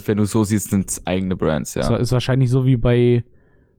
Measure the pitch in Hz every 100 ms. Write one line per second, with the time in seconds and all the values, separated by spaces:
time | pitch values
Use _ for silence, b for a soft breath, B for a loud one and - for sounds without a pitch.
0 | - 104 104 113 101 107 - 101 92 -
1 | - 95 92 90 80 76 - - - 110
2 | 113 123 131 131 127 131 127 123 123 120
3 | 120 120 - b b b b